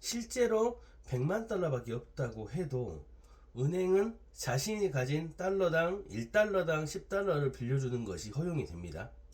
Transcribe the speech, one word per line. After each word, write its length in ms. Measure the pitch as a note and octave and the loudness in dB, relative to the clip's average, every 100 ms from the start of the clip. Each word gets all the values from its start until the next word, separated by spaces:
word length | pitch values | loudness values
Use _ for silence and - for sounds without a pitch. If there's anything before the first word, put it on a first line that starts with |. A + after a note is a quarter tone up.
실제로 800 | - A#3 A3+ B3+ A#3 A3 A#3 - - - - | -6 -6 -4 2 4 4 2 0 -12 -18 -4
백만 420 | B2 C#3+ G#3+ A3 | 0 0 0 -2
달러밖에 460 | G3+ E3 B2+ A#2 | -2 0 0 -2
없다고 580 | A2+ - - A#2+ A2 - | -6 -6 -6 -6 -6 -8
해도 540 | D#3+ D#3 C3 A2+ D#2 - - - - - A#2 | -6 -4 -2 -4 -8 -14 -20 -20 -20 -14 -2
은행은 640 | C#3+ F3+ F#3 F#3+ A3+ A3+ - | 0 2 4 4 4 -2 -14
자신이 580 | - - B2+ G#3+ G#3+ F#3+ | -8 -2 0 0 0 0
가진 420 | C3+ B2+ D3+ E3 - | 0 0 0 -2 -4
달러당 680 | F#3 G3 F3+ D#3+ E3+ G3+ - | 0 2 4 4 2 0 -6
일 200 | A2+ A#2 | -8 0
달러당 580 | G#3+ G#3 F#3+ E3 D#3 D3+ | 4 4 4 2 2 0
십 200 | F#3+ - | -6 -2
달러를 460 | G3 G3 D3+ C3+ | 0 2 2 0
빌려주는 500 | - A#2+ C3+ C3 B2 | 0 0 0 0 -2
것이 280 | G#2+ F2 G#2 | -4 -6 -6
허용이 340 | B2+ F3 D#3+ - | -2 -2 -2 -4
됩니다. 460 | E2+ F2 D#2 A#2 - - | -6 -8 -8 -10 -14 -20